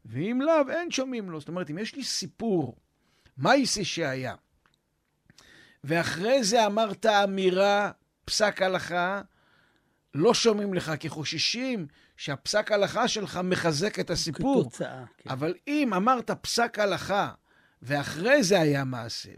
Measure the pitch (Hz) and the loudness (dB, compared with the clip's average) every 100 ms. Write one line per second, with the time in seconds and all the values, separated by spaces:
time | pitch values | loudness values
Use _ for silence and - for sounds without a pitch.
0 | 113 120 196 254 302 320 262 330 349 - | -10 -6 -4 0 2 2 2 -2 -4 -4
1 | 262 233 190 156 151 180 151 165 220 277 | -4 -6 -8 -10 -8 -8 -6 -8 -8 -8
2 | - - 185 - 226 180 123 - _ _ | -8 -6 -8 -6 0 0 -2 -8 _ _
3 | _ _ _ - 180 277 220 214 165 170 | _ _ _ 0 4 4 4 -2 -4 -4
4 | 147 131 123 - _ _ _ _ _ _ | -4 -4 -6 -10 _ _ _ _ _ _
5 | _ _ _ _ - - - _ 139 170 | _ _ _ _ -20 -20 -20 _ -2 -2
6 | 135 160 214 269 196 233 214 208 220 185 | 0 -2 2 2 4 4 4 2 0 0
7 | 220 202 196 196 185 180 202 202 196 - | 4 4 4 2 2 4 4 4 0 -6
8 | _ _ - - 208 - 190 180 - 175 | _ _ -6 0 2 2 0 0 -2 -2
9 | 180 196 196 _ _ _ _ _ _ _ | -2 -4 -8 _ _ _ _ _ _ _
10 | _ 143 208 - 226 208 202 180 160 151 | _ 2 4 4 4 2 0 -4 -4 -6
11 | 156 151 139 156 - 233 262 226 143 _ | -6 -8 -6 -4 -2 -2 -4 -4 -8 _
12 | _ - - 135 - 214 208 208 175 196 | _ -14 -10 -8 -2 -2 2 2 2 0
13 | 240 214 180 175 185 143 165 147 208 185 | 0 -2 -4 -2 0 0 0 0 -2 -2
14 | - 165 165 143 254 269 147 - 131 131 | -4 -4 -4 -2 2 2 2 -2 -8 -10
15 | 123 _ - 131 160 175 - 294 254 185 | -16 _ -10 -4 -4 -4 -2 0 0 2
16 | 226 254 226 180 - 233 233 - 202 175 | 2 2 0 -6 -4 -2 0 0 0 -2
17 | - 202 143 - _ _ _ _ 120 143 | -2 -2 -2 -6 _ _ _ _ -6 -4
18 | - 151 220 294 185 196 156 139 131 123 | -4 -2 4 4 6 4 4 2 -2 -6
19 | 117 - 101 | -8 -10 -14